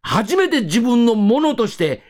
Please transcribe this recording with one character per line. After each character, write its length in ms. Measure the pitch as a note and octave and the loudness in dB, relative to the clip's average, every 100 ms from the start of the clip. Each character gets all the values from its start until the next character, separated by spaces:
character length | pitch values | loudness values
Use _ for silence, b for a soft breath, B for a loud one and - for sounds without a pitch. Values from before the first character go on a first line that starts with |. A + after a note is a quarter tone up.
初 340 | - G3 G#3+ F4+ | -4 -4 0 0
め 140 | F#4 | 0
て 120 | D#4 | 0
自 200 | F3+ G3+ | -2 -2
分 240 | A#3+ A#3+ A#3 | 2 2 2
の 100 | G#3+ | 2
も 240 | G3+ C4 | 2 2
の 160 | D#4 A#3+ | 0 0
と 120 | G#3+ | -4
し 100 | - | -2
て 240 | D#3 C3 b | -4 -4 b